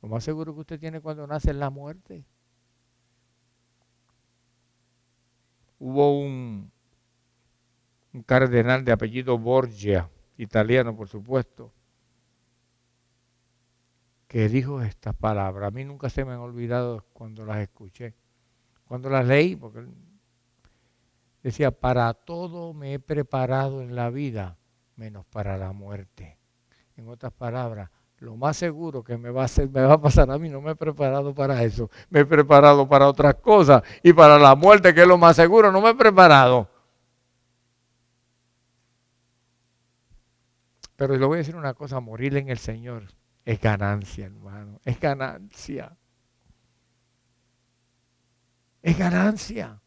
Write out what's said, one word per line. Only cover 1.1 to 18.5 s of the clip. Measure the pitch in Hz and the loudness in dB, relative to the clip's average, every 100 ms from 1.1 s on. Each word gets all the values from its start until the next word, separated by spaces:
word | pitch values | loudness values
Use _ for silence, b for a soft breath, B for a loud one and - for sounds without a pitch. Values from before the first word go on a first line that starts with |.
| 151 143 | -18 -14
nace | 151 - | -8 -6
es | 139 | -6
la | 143 | -10
muerte. | 139 143 170 _ 180 139 _ _ _ _ _ _ _ _ _ _ _ _ _ _ _ _ _ _ _ _ _ _ _ _ _ _ _ _ _ _ _ _ _ _ _ | -12 -20 -20 _ -20 -20 _ _ _ _ _ _ _ _ _ _ _ _ _ _ _ _ _ _ _ _ _ _ _ _ _ _ _ _ _ _ _ _ _ _ _
Hubo | 131 131 143 143 | -10 -2 -2 -2
un, | 143 131 123 107 101 _ _ _ _ _ _ _ _ _ _ _ _ _ _ | -6 -12 -14 -16 -18 _ _ _ _ _ _ _ _ _ _ _ _ _ _
un | 131 | -20
cardenal | 113 127 131 120 117 127 131 | -4 -2 0 0 -2 -4 -2
de | |
apellido | 113 117 120 127 120 | -4 -4 -10 -6 -6
Borgia, | 113 127 123 107 104 95 85 _ _ _ | -2 -2 -2 -8 -4 -4 -4 _ _ _
italiano | 113 113 107 127 120 110 | -8 -4 -2 -2 -2 -8
por | 101 | -18
supuesto, | 107 107 131 120 _ 117 _ _ _ _ _ _ _ _ _ _ _ _ _ _ _ _ _ _ _ _ _ _ _ _ _ _ | -20 -8 -8 -8 _ -20 _ _ _ _ _ _ _ _ _ _ _ _ _ _ _ _ _ _ _ _ _ _ _ _ _ _
que | 120 107 | -4 -2
dijo | 123 131 143 | -4 -6 -8
estas | 113 - - - | -10 -12 -14 -8
palabras. | 110 104 98 95 101 | -6 -6 -8 -8 -12
A | |
mí | 110 | -12
nunca | 135 143 135 | -16 -14 -12
se | 131 | -10
me | 135 | -12
han | 123 | -12
olvidado | 120 120 117 120 123 113 _ | -18 -14 -10 -8 -8 -12 _
cuando | _ 110 110 107 | _ -20 -20 -12
las | 107 | -10
escuché, | 101 _ 98 _ 120 113 _ _ _ | -10 _ -20 _ -20 -20 _ _ _